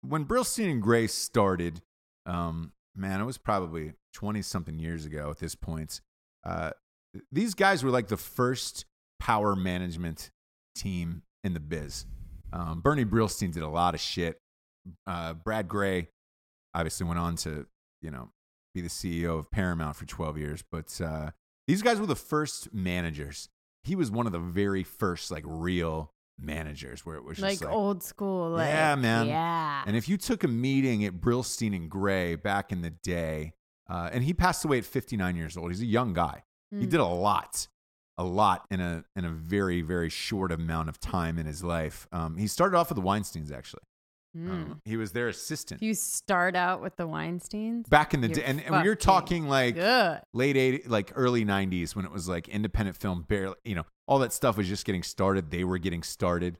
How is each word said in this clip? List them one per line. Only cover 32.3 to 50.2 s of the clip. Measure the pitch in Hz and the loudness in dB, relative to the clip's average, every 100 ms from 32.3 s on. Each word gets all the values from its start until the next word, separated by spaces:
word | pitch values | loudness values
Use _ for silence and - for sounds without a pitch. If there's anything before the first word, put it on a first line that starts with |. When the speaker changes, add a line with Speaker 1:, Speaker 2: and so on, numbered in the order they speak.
Speaker 1:
back | 82 104 98 98 | 0 0 0 0
in | 92 | -4
the | 85 | -4
day, | 82 - 87 82 78 80 - _ _ _ | -6 -4 -2 -2 -4 -6 -10 _ _ _
uh, | 87 85 | -6 -2
and | 101 | -2
he | 131 | 0
passed | 180 175 165 | 4 4 4
away | 160 135 | 2 2
at | |
fifty-nine | 107 131 - 117 92 87 | 2 -4 -2 -2 0 0
years | 80 82 | -4 -6
old. | 85 | -6
He's | 90 | -4
a | 117 | 2
young | 110 123 | 2 2
guy. | 85 82 - _ _ _ | 2 0 -2 _ _ _
He | 208 196 | -4 2
Speaker 2:
Mm. | |
Speaker 1:
did | 165 | 4
a | 101 | 4
lot, | 87 101 92 - - - _ _ _ _ - | 4 4 2 0 -6 -8 _ _ _ _ -4
a | |
lot | 87 92 104 90 - | -2 4 4 4 0
in | 92 | -2
a, | 87 85 - | -2 -4 -6
in | - | -4
a | 87 | -4
very, | 82 80 101 95 87 | -4 0 2 4 2
very | 80 90 82 | 2 0 0
short | - - 107 95 | -2 -4 0 0
amount | 82 82 80 80 | 0 0 0 -2
of | 76 | -4
time | - 92 82 82 | -4 -2 0 -2
in | 78 | -4
his | 73 | -4
life. | 87 85 78 - - | -2 -2 -2 -6 -10
Um, | 87 82 80 | -4 -4 -2
he | 104 | -2
started | - 180 180 | 2 4 4
off | 170 | 2
with | 127 | 0
the | |
Weinsteins, | 92 101 - 85 76 | 0 0 -2 -8 -8
actually. | 67 - - _ _ _ _ _ 165 | -10 -14 -20 _ _ _ _ _ -12
Speaker 2:
Mm. | 180 | -6
Speaker 1:
Um, | 190 151 151 | -6 -6 -10
he | - 113 | -4 -2
was | 110 | -2
their | 85 120 | 0 -2
assistant. | 104 - 156 - - | -2 -6 -8 -8 -4
Speaker 2:
If | 220 | -2
you | |
start | 214 - - - 185 180 180 | 0 -2 -4 0 2 4 2
out | 180 185 | 0 0
with | 170 - | -4 -6
the | 170 | -4
Weinsteins, | 156 160 175 - 208 220 233 226 | -2 -4 -4 -6 -6 -4 -4 6
Speaker 1:
Back | 147 151 | 6 6
in | 147 | 2
the | 147 | 2
Speaker 2:
you're | |
Speaker 1:
day, | 160 | 0
and, | 131 139 | 0 -2
and | - 185 | 2 4
you're | 175 214 | 4 4
Speaker 2:
fucking | |
Speaker 1:
talking, | - 190 175 175 151 | 6 6 6 0 2
like, | 135 127 120 | 4 4 4
Speaker 2:
good. | 190 254 196 151 | 4 6 4 2